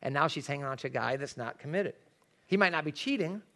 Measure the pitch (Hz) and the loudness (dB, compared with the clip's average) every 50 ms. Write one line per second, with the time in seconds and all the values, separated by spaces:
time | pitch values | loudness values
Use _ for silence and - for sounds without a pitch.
0 | - 131 135 143 156 160 - 151 - - 143 143 143 135 135 131 - 131 127 123 | -4 -2 2 2 2 2 2 -2 -4 -4 -4 -4 -2 -4 -6 -4 -6 -4 -2 0
1 | 117 120 131 139 143 - - 127 117 117 - - - 143 160 196 202 - - - | 0 0 0 0 -2 -6 -6 -6 -6 -6 -6 -8 -8 -4 -2 -2 -2 -2 -4 -10
2 | _ _ _ _ _ _ _ _ _ - 190 196 202 180 170 160 151 151 - - | _ _ _ _ _ _ _ _ _ 2 4 6 6 6 4 2 0 -2 -4 -4
3 | - 262 277 233 170 160 190 214 - _ _ | -2 0 0 0 0 -2 -4 -6 -10 _ _